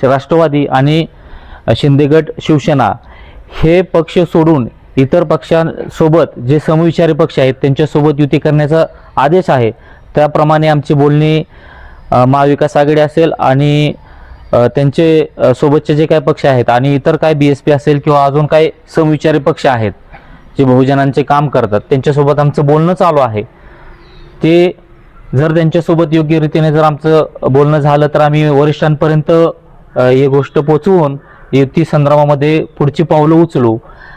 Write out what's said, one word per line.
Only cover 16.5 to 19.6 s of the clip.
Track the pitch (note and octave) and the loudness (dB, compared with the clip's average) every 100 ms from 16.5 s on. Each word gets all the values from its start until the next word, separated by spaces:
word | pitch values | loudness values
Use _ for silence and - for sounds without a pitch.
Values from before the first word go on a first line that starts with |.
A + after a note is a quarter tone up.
| B2+ A#2 | 0 2
आणि | A#2+ C3+ C#3+ | 0 0 -2
इतर | D#3+ D#3+ | 0 0
काय | D#3+ | 0
बीएसपी | D3+ C#3+ C#3+ - | 0 0 0 0
असेल | C#3+ - D3 | 0 0 -2
किंवा | D3+ C#3+ C#3 | 0 0 2
अजून | C#3+ D3 | 0 0
काही | D#3 D#3+ - - - | 2 0 -4 -8 -2
समविचारी | D#3 D3+ D#3+ D#3 | 0 0 0 0
पक्ष | D3 D3+ | -2 -2